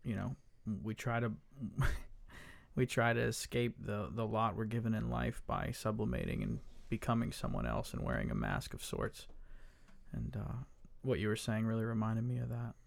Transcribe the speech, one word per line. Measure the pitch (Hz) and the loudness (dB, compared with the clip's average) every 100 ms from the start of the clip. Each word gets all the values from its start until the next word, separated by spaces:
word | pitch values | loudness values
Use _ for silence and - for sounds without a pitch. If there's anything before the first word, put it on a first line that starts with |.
you | - 101 | -2 -2
know. | 98 135 - - - 104 | -2 -4 -12 -12 -4 -4
We | 107 | -2
try | 110 - 117 | -2 0 2
to, | 120 107 - - 117 - | 2 0 -10 -8 -8 2
<laughs> | 127 - - - - - - - - | 2 2 -4 -14 -14 -16 -16 -18 -8
we | - 127 | 0 2
try | - 117 | 6 6
to | 117 | 6
escape | 117 117 - 120 120 - | 4 2 0 2 2 0
the, | - 104 104 | -4 -2 -2
the | 101 110 | 0 0
lot | 110 113 104 | 4 2 2
we're | 110 | 0
given | 117 117 | 2 2
in | 107 113 | 2 2
life | 117 120 117 - | 2 0 -2 -2
by | - - | 0 0
sublimating | - 113 110 113 - 50 - | 0 0 2 2 2 0 0
and | - 117 - - - | 0 -2 -6 -12 -4
becoming | 113 - 117 120 | -2 2 2 2
someone | - - - 58 | 0 0 0 2
else | 57 - | 0 -2
and | - | -2
wearing | - 58 52 | 0 2 2
a | |
mask | 52 53 - - | 2 2 0 -2
of | - | -8
sorts. | - - - - - - - - - - - - - | -4 -2 -2 -4 -12 -12 -12 -12 -14 -18 -20 -18 -8
And, | - 113 - | -6 -4 -4
uh, | 98 120 135 - - - | -4 -6 -8 -14 -18 -6
what | 135 123 | 0 2
you | 104 | 2
were | 110 | 0
saying | - 110 113 | 2 2 4
really | 113 | 2
reminded | 113 117 110 113 | 2 2 2 2
me | 117 123 | 2 0
of | 120 | -2
that | 117 117 - | -2 -4 -8